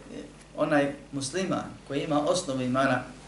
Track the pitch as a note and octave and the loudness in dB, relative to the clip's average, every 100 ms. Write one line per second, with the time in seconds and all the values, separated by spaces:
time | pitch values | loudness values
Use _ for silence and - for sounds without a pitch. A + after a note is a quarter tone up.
0 | - - - - - - D#3 D3 C#3 - | -10 -14 -14 -16 -10 -2 2 4 2 -2
1 | - C#3 - F3 F#3 C3 - - - C#3+ | -8 -6 -4 -2 0 -2 -4 -12 -6 -4
2 | D#3 D3 D3+ F3 - C3 B2+ C3 C3+ B2+ | 2 2 4 2 2 -2 2 4 4 2
3 | - - | -2 -14